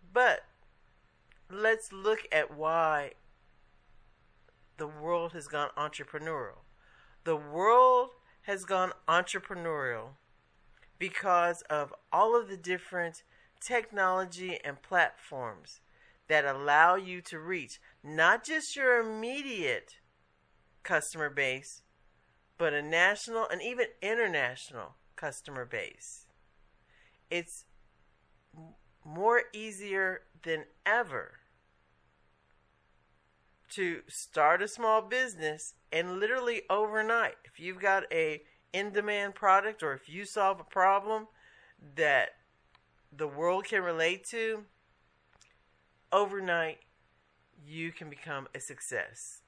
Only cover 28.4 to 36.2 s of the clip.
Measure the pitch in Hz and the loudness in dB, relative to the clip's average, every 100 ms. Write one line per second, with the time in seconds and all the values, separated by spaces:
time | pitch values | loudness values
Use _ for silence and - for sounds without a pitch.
28.4 | _ 160 160 - _ _ 151 156 208 240 | _ -20 -20 -20 _ _ -14 0 4 4
29.4 | - 208 220 190 202 196 190 185 _ _ | 2 -10 -12 -12 -6 -2 -2 -4 _ _
30.4 | 165 160 - _ - 226 208 131 76 - | -6 -6 -6 _ 0 0 0 -6 -10 -18
31.4 | _ _ _ _ _ _ _ _ _ _ | _ _ _ _ _ _ _ _ _ _
32.4 | _ _ _ _ _ _ _ _ _ _ | _ _ _ _ _ _ _ _ _ _
33.4 | _ _ _ - 180 160 - - - - | _ _ _ -6 -4 -4 -10 -14 -8 2
34.4 | 147 175 208 220 226 220 208 247 254 180 | 4 4 0 -2 2 2 2 -2 -2 -2
35.4 | 156 156 - - _ 160 175 185 | -4 -4 -10 -18 _ -4 -2 -2